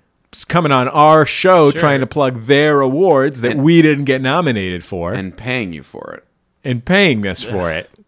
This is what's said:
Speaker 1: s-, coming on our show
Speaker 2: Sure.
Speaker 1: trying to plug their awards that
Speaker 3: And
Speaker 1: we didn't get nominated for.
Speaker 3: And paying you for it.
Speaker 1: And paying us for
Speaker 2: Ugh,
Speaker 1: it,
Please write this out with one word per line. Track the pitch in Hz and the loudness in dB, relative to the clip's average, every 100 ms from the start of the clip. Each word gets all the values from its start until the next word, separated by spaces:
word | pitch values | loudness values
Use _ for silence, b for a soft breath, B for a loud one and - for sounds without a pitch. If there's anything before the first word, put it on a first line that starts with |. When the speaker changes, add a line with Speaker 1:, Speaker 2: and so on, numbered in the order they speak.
| _ _ _ | _ _ _
Speaker 1:
s-, | - | -20
coming | - 170 160 | -6 -2 0
on | 135 127 | 0 0
our | 151 151 156 147 | 4 6 6 4
show | - 190 185 147 | 0 2 4 4
Speaker 2:
Sure. | 143 | 4
Speaker 1:
trying | 160 139 | 0 0
to | 131 | -2
plug | - 135 123 110 | -2 -2 -2 0
their | 139 151 143 | 2 2 2
awards | 135 139 190 143 135 127 | 0 0 2 2 0 -2
that | 120 | -4
Speaker 3:
And | 147 | 0
Speaker 1:
we | 143 170 | 2 4
didn't | 156 143 139 | 4 2 -2
get | 131 | -2
nominated | 131 156 165 113 95 90 | -2 -2 -2 -4 -4 -8
for. | - 95 85 | -10 -8 -6
Speaker 3:
And | 104 95 - | -6 -8 -12
paying | 117 127 101 | -10 -8 -8
you | 80 | -12
for | 67 - 50 50 | -16 -18 -18 -18
it. | _ _ _ _ | _ _ _ _
Speaker 1:
And | - 123 | -8 -6
paying | - 185 196 117 101 | -2 2 2 0 -4
us | 90 | -8
for | - 104 87 | -8 -6 -4
Speaker 2:
Ugh, | 80 | -6
Speaker 1:
it, | - _ | -10 _